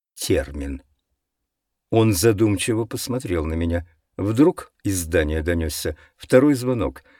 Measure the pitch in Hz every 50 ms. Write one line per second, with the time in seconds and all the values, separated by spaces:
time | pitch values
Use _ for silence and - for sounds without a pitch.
0 | _ _ _ - - - 101 76 67 69 71 73 69 69 67 67 _ _ _ _
1 | _ _ _ _ _ _ _ _ _ _ _ _ _ _ _ _ _ - - 113
2 | 113 110 104 85 110 117 110 95 113 107 101 92 - - 113 110 117 - - -
3 | - - 120 127 - - 90 82 78 80 80 82 85 82 85 85 82 _ _ _
4 | _ _ - - 95 101 110 117 151 180 - - - - _ _ - 101 95 90
5 | 85 78 85 87 78 76 78 80 76 82 85 82 80 80 - - - 85 76 -
6 | _ _ _ - - - - 127 135 147 143 120 123 127 127 113 82 67 65 -
7 | _ _ _